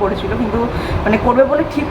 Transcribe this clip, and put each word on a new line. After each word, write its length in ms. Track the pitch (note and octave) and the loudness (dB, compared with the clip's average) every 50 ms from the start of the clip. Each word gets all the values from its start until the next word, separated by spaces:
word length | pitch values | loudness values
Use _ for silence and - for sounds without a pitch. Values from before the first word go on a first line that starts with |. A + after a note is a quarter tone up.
করেছিল, 300 | G#3 G3 G3+ F#3+ - F#3+ A3 A#3 | -2 -2 -2 -4 -4 -4 -2 -2
কিন্তু, 280 | B3 G#3+ G#3+ A#3 A#3 A#3+ - - - - - - - | -2 -2 0 -2 -2 -2 -2 -4 -4 -4 -4 -2 0
মানে, 140 | G#3 A3 G#3+ A3+ | 2 0 2 2
করবে 200 | B3+ A#3+ B3+ C4+ | 2 4 4 4
বলে 200 | C4+ D4 D4+ D#4+ - - | 4 4 0 0 -2 -2
ঠিক 100 | D4 C#4+ - | -4 -4 -2